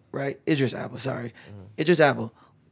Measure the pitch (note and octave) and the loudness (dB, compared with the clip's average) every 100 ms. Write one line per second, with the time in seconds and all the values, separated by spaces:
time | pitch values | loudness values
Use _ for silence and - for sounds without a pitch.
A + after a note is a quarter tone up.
0 | _ C3 C#3 C3 - D3+ C3 - - A#2+ | _ -6 -6 -6 -2 2 2 -2 -8 -8
1 | A#2+ B2 A#2+ - - G2+ F#2 - D#3 E3+ | -6 -6 -8 -14 -20 -20 -16 -4 2 6
2 | D3 A#2 A2+ - - _ _ | 6 4 -4 -12 -20 _ _